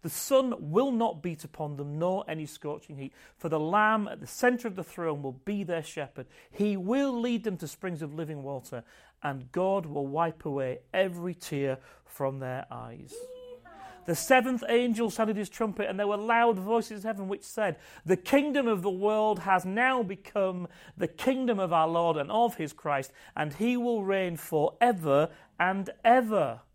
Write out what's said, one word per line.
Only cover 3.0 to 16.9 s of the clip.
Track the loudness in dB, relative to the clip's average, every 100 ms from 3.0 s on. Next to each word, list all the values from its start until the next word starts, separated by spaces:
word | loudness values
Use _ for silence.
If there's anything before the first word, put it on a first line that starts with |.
| -12 -14 -20 _
For | -2
the | 0
Lamb | 2 4 4 4 0
at | -8
the | -12
centre | 2 2 2 -4
of | -8
the |
throne | -10 -4 -4 -2
will | -6
be | -8 -4 -4
their | -2 -4
shepherd. | -4 -10 -10 -10 -16 -18 -20
He | -2 0 0
will | 0 0 2 0
lead | 0 0
them | -2 -6
to | -10
springs | -8 -8 -6
of | -8 -6
living | -8 -8
water, | -8 -10 -10 -14 -14 -20 -20 _
and | -8 -6 -6
God | 0 2 0 -2
will | -6 -4
wipe | 0 -2 -2 -6
away | -4 -4 -6 _
every | 0 0 0 -8 -8
tear | -6 -2 -2 -4 -8 -20 _
from | -6 -4 -4
their | -8 -8 -10
eyes." | -12 -12 -16 -14 -14 -14 -16 -18 -20 -20 -20 -20 -14 -4
The | -4
seventh | 4 4 4 -2 2
angel | 2 4 2 0
sounded | 0 0 0
his | -6
trumpet, | -4 -4 -2 -4
and | -2
there | -2
were | -2
loud | 2 4 4 2
voices | 0 0 0